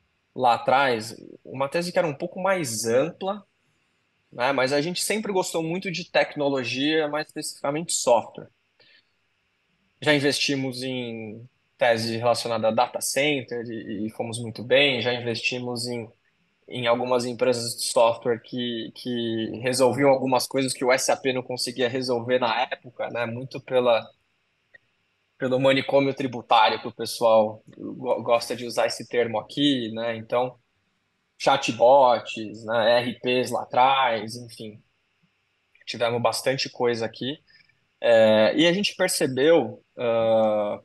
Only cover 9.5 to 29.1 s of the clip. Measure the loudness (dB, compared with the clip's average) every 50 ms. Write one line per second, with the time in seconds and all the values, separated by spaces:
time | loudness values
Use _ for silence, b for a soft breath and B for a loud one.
9.5 | _ _ _ _ _ _ _ _ _ -4 0 2 2 4 2 2 0 0 -2 -2
10.5 | -2 -2 -4 -6 -6 -8 -8 -8 -6 -6 -8 -8 -8 -10 -12 -12 -14 -16 -18 -20
11.5 | _ _ _ _ _ 0 2 2 2 2 0 -2 -4 0 2 2 2 2 0 -4
12.5 | -2 0 0 0 2 2 0 0 -2 -6 -6 -4 -2 0 0 0 0 -2 -4 -8
13.5 | -10 -10 -8 -8 -10 -10 -10 -10 -8 -6 -6 -8 -8 -8 -10 -8 -8 -8 -8 -10
14.5 | -10 -8 -2 2 2 4 4 4 0 0 -2 -2 -4 -4 -4 -6 -6 -4 -4 -4
15.5 | -6 -4 -6 -6 -8 -6 -6 -6 -8 -8 -10 -12 _ _ _ _ _ _ _ _
16.5 | _ _ _ -12 -8 -4 0 0 0 0 0 0 0 0 0 -2 -2 0 2 2
17.5 | 2 0 -2 -8 -8 -8 -6 -2 2 4 4 4 2 0 -2 -2 -2 -2 -4 -10
18.5 | -8 -6 -6 -6 -6 -8 -10 -12 -14 -12 -8 -6 -6 -4 -4 -4 -4 -4 -4 -6
19.5 | -6 -6 -4 -2 0 2 2 2 2 4 4 4 4 4 2 0 0 0 0 -2
20.5 | -2 -2 -2 -2 -4 -2 0 2 2 2 2 0 -2 0 0 -2 -2 -2 -4 -6
21.5 | -8 -6 -6 -6 -4 -2 -2 -2 -2 -2 -2 -2 -2 -2 0 0 0 2 2 2
22.5 | 0 0 -2 -4 -6 -12 -12 -18 -10 -8 -8 -6 -4 -4 -4 -4 -6 -8 -10 -10
23.5 | -12 -12 -6 0 0 2 4 4 4 2 0 -6 _ _ _ _ _ _ _ _
24.5 | _ _ _ _ _ _ _ _ _ _ _ _ _ _ _ _ _ -6 -4 0
25.5 | 0 2 4 4 4 2 0 2 2 4 4 2 -2 -2 -6 -6 -6 -6 0 2
26.5 | 4 4 4 4 2 -2 -6 -10 -10 -10 -10 -8 -4 2 4 6 6 6 4 2
27.5 | -2 -10 _ -20 -20 -14 -14 -12 -12 -8 -4 -4 -4 -2 0 2 2 0 0 -2
28.5 | -8 -8 -8 -6 -2 -2 -2 -2 -2 -6 -10 -4